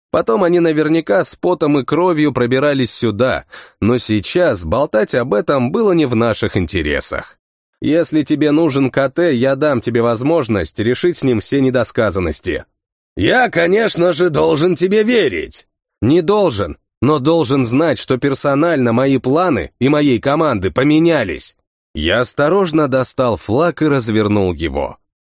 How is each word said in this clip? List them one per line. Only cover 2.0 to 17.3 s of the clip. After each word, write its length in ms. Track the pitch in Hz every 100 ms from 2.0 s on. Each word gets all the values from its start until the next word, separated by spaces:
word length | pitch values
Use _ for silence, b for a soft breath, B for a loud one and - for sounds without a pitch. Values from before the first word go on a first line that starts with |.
| 185 156 151
пробирались 600 | 123 120 131 147 139 117
сюда, 540 | - 117 101 127 82 - B B _
но 180 | 101 123
сейчас 680 | - 107 - 180 170 101
болтать 500 | 80 113 151 214 208
об 200 | 127 135
этом 380 | 202 165 139 123
было 200 | 208 214
не 140 | 170 139
в 80 |
наших 420 | 113 117 107 104 107
интересах. 840 | 85 92 73 69 - - - _ _ _ _ _
«Если 420 | - 160 156 151
тебе 280 | 139 147 151
нужен 400 | 147 165 135 131
К 180 | 147 135
Т, 240 | 165 170
я 200 | 123 131
дам 260 | 135 151 131
тебе 220 | 120 117
возможность 760 | 117 113 135 165 117 104 80 -
решить 360 | 110 127 180 -
с 60 |
ним 180 | 135 110
все 200 | - 143
недосказанности». 1040 | 131 123 110 - 107 95 82 - 90 71 - _ _ _ _ -
«Я, 340 | 101 233 233
конечно 640 | 170 170 208 220 165 180
же, 180 | 151 180
должен 440 | 147 160 151 180
тебе 280 | 175 185 214
верить!» 640 | 220 240 147 85 - - - _ _ _
«Не 220 | 110 170
должен, 560 | 160 208 180 104 87 - _ _
но 180 | 123 151
должен 460 | 135